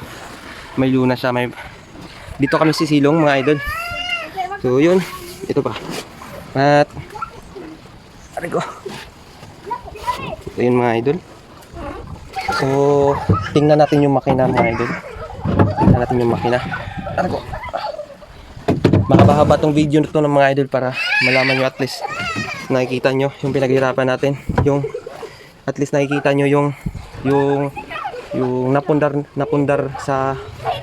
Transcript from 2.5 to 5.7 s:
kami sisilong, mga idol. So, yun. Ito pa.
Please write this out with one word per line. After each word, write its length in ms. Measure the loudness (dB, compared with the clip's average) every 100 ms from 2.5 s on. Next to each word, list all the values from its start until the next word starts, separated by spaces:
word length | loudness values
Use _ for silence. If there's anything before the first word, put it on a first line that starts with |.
| 2
kami 160 | 2
sisilong, 480 | 2 2 4 4 4
mga 140 | 4 4 2
idol. 120 | 0 -2 -6 -6 -6 -6 -6 -6 -8 -8 -4 0
So, 160 | 2
yun. 160 | 4 4 0 -10 -14 -12 -4
Ito 160 | -2
pa. 160 | -2